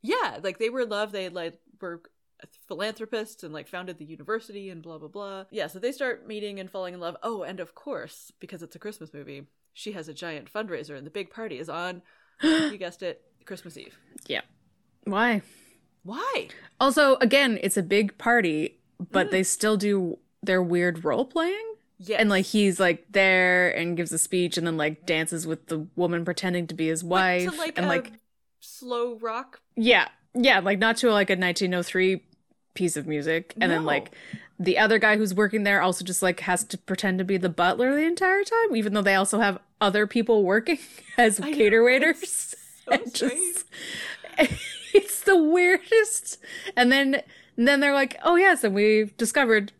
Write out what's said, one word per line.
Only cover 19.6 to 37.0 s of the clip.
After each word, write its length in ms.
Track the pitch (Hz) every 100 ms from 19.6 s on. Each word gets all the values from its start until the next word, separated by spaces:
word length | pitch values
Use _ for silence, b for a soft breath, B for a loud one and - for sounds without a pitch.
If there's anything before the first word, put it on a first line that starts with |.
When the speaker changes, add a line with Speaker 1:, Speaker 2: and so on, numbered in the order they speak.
| 214 214
Speaker 2:
do 420 | 202 202 180 - _ _
their 180 | - 185
weird 420 | 175 175 175 160 165
role-playing? 680 | 123 262 330 339 403 453 427 _ _
Speaker 1:
Yes. 200 | 180 214
Speaker 2:
And, 100 | 220
like, 160 | 190 190
he's, 320 | 214 202 180
like, 260 | 185 175 _
there 580 | 202 190 185 180 180 180 -
and 200 | 170 170
gives 140 | 170
a 60 | 165
speech 380 | - 180 180 180
and 100 | 170
then, 80 | 160
like, 280 | 151 156 -
dances 420 | 160 160 165 165
with 200 | 160 _
the 200 | 160 160 -
woman 300 | 175 175 170
pretending 420 | 175 185 180 165
to 80 | 165
be 120 | 160
his 160 | 160
Speaker 1:
But 360 | 170 185 185 180
to, 60 | 180
Speaker 2:
wife 100 | 233
Speaker 1:
like, 200 | 330 -
Speaker 2:
and, 80 | 170
Speaker 1:
a 40 |
Speaker 2:
like, 220 | 170 226 - _ _ _ _
Speaker 1:
slow 560 | - - 247 240 240 226
rock. 460 | 226 226 269 - _ -
Speaker 2:
Yeah. 340 | 226 220 170 _ _ 240
Yeah, 240 | 247 202
like, 180 | 185 196
not 200 | 226 233
to, 120 | 247
like, 200 | 208 190
a 40 | 185
nineteen 360 | 185 175 190
oh 80 | 180
three 420 | 175 190 185 190 _ _ _ _ _ -
piece 220 | 175 151
of 100 | 147
music. 460 | 151 147 160 170 -
And 120 | -
then, 100 | 165
Speaker 1:
No. 60 | 156
Speaker 2:
like, 240 | 143 - B B B B _
the 180 | 185 -
other 220 | 214 220
guy 160 | 214 214
who's 160 | 214
working 300 | 185 208 214
there 180 | 202 202
also 220 | 180 175 180
just, 160 | 185
like, 200 | 185 175
has 220 | - 180 -
to 120 | 190
pretend 400 | - 185